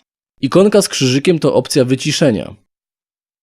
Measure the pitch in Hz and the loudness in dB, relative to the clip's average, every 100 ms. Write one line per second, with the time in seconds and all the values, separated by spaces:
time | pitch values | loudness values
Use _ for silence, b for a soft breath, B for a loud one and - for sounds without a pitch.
0 | _ _ _ _ 131 - 202 208 185 - | _ _ _ _ -2 2 4 2 0 -2
1 | 131 135 160 165 147 120 131 147 123 131 | 0 0 0 0 0 0 0 0 0 -2
2 | 156 143 - 90 - - _ _ _ _ | -4 -2 0 0 -6 -14 _ _ _ _
3 | _ _ _ _ | _ _ _ _